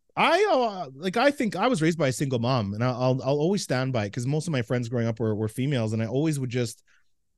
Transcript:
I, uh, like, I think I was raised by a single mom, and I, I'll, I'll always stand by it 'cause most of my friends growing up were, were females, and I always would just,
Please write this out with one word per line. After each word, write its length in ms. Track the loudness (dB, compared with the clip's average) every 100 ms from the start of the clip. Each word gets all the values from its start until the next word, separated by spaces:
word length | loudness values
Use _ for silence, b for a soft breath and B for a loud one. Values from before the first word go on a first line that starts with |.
| _ 0
I, 300 | 2 4 4
uh, 380 | 2 0 -4 -10
like, 220 | -6 -2 2
I 140 | 2
think 260 | 2 -2 0
I 120 | 0
was 120 | 2
raised 180 | 2 2
by 100 | 0
a 40 |
single 260 | 0 -2 0
mom, 340 | 2 0 0
and 100 | 0
I, 40 | -2
I'll, 300 | 2 2 2
I'll 140 | 0 0
always 240 | 2 0
stand 300 | -2 -2 0
by 120 | 0
it 80 | -2
'cause 140 | -2 -2
most 200 | -2 -2
of 60 |
my 80 | -2
friends 280 | 0 -2 -2
growing 180 | -2 0
up 120 | 0
were, 160 | -2
were 140 | 0 -2
females, 440 | -2 -2 0 0
and 80 | -2
I 40 | -2
always 320 | 0 0 -2
would 120 | -2
just, 320 | -2 -4 -6 _ _ _ _ _